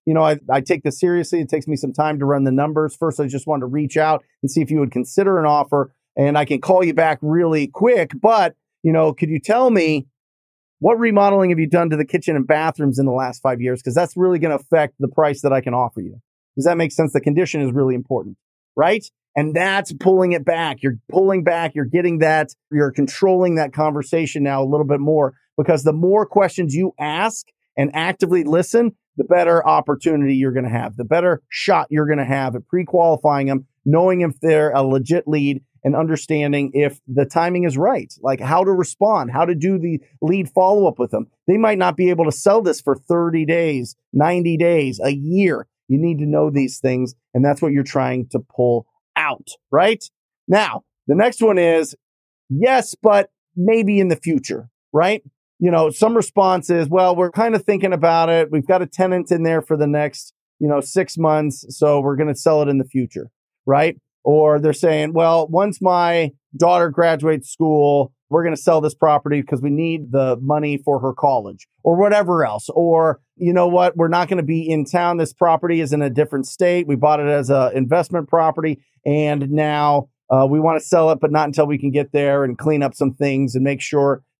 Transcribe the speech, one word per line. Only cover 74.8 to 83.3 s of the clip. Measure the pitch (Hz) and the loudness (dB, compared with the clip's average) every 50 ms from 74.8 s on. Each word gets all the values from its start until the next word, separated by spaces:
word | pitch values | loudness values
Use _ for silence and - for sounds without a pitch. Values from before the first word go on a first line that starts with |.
| 139 | -2
town. | - - 175 175 175 175 | -2 -2 0 0 0 0
This | 170 160 156 | -2 -2 -4
property | - - 180 170 160 156 - 170 170 165 | -2 0 2 2 2 2 0 -2 -2 -2
is | 160 131 147 | -2 -2 -2
in | 147 | -2
a | 147 139 | -2 -2
different | 120 139 151 - 147 139 131 - | 0 0 -2 0 -2 -6 -6 -6
state. | - - 185 175 175 180 170 | -4 -2 0 2 2 0 0
We | 143 143 | -2 -2
bought | 120 131 151 151 147 | 0 2 2 2 2
it | 147 143 | 0 0
as | 147 147 131 123 | 0 0 0 0
a | 139 135 127 123 107 | 2 2 2 0 0
investment | 131 131 120 156 175 156 - 185 170 147 - | -2 -2 0 0 0 0 0 -4 -6 -4 0
property, | - 170 160 160 151 165 156 160 147 - _ _ _ _ - | 0 2 2 2 0 -2 -4 -4 -4 -6 _ _ _ _ -4
and | 143 147 151 151 147 147 147 139 139 | -2 0 0 0 0 -2 -2 -4 -2
now, | 147 151 151 151 147 147 147 147 147 143 135 - _ _ _ - | -2 -2 -2 -2 -2 0 0 2 2 0 -2 -4 _ _ _ -2
uh, | 127 131 135 135 | 2 2 2 2
we | 143 156 | 2 2
wanna | 156 165 160 156 | 2 0 0 -2
sell | - - 185 170 160 160 | -2 0 2 2 4 2
it, | 160 - | 2 2
but | 160 147 | 0 0
not | 143 151 151 | 0 0 0
until | 147 135 160 151 147 | 0 0 0 0 0
we | 147 131 | 0 -2
can | 143 143 | -2 -2
get | 131 147 143 139 | -2 -2 -2 -2
there | - 147 143 143 139 143 139 | -2 0 0 2 2 0 0
and | 127 120 - | -2 -4 -4
clean | - 156 156 143 | -2 -2 0 0
up | 143 127 - | 0 -2 -2
some | - 143 135 139 | -2 -2 -2 -2
things | - 143 139 | -2 -2 -2